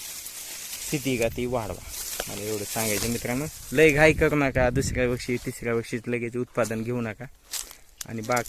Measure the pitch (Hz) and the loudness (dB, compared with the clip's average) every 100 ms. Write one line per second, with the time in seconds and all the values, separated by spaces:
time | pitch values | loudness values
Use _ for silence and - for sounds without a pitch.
0 | - - - - - - - - - 151 | -10 -12 -12 -12 -12 -12 -10 -10 -4 -2
1 | 131 120 117 123 123 123 101 87 - - | 0 2 2 0 -2 -2 -4 -8 -10 -10
2 | - - - 104 104 107 101 113 110 101 | -8 -8 -6 -6 -4 -4 -2 -2 0 2
3 | 113 120 120 127 151 - - 131 160 143 | 0 0 0 -2 -4 -8 0 6 6 8
4 | 156 156 156 147 135 127 123 123 135 127 | 6 6 4 4 4 4 2 2 0 0
5 | 123 123 - 123 131 - 117 117 110 120 | 0 0 -2 -4 -4 -6 -2 -2 -2 -6
6 | 120 120 117 123 123 - 110 113 113 123 | -2 -2 -2 -4 -2 0 0 0 -2 -2
7 | 113 104 127 - - - - - - - | -4 -6 -12 -16 -10 -8 -8 -14 -18 -14
8 | - 113 110 123 | -10 -6 2 2